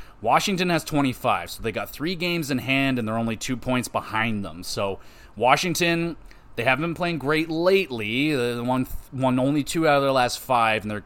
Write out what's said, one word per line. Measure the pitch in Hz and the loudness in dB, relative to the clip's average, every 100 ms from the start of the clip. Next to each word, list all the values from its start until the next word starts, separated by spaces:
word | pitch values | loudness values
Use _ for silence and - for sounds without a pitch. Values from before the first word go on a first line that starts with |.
| - - | -18 -6
Washington | 107 151 208 180 180 | 2 2 2 0 0
has | 165 | 0
twenty-five. | - 151 135 117 123 95 87 | 0 0 0 0 0 0 -2
So | - | -8
they | 110 | -6
got | 107 101 | -4 -6
three | - 156 185 | -6 -6 -4
games | 180 170 139 | -4 -2 -2
in | 131 | -2
hand, | 117 135 135 123 | 0 0 0 0
and | 110 | -2
they're | 113 | -2
only | 113 107 | -2 -4
two | - 120 | -4 -4
points | 127 123 117 | -2 -2 -2
behind | 107 - 110 113 104 95 | -4 -4 -2 -2 -2 -6
them. | 82 | -10
So | 92 117 101 95 - - - - | -8 -4 -4 -4 -10 -20 -16 2
Washington, | 120 143 185 160 175 170 170 - - - - - | 6 6 4 0 2 2 -2 -6 -16 -20 -12 -2
they | |
haven't | 117 131 | 2 2
been | 170 165 | 0 -2
playing | 175 160 | -4 -2
great | 131 156 160 | 0 0 0
lately. | 160 175 196 156 120 107 120 151 | 0 4 4 2 -4 -2 0 2
They | 139 120 120 | 2 0 -2
won, | 120 127 127 - - | -2 -2 -2 -6 -8
won | 131 131 127 | -2 0 2
only | 135 151 | 2 2
two | - 175 160 | 0 2 4
out | 143 | 4
of | |
their | 139 | 4
last | 135 123 - | 4 2 0
five, | - 120 113 110 | 0 4 4 2
and | 104 | -2
they're | 104 | -8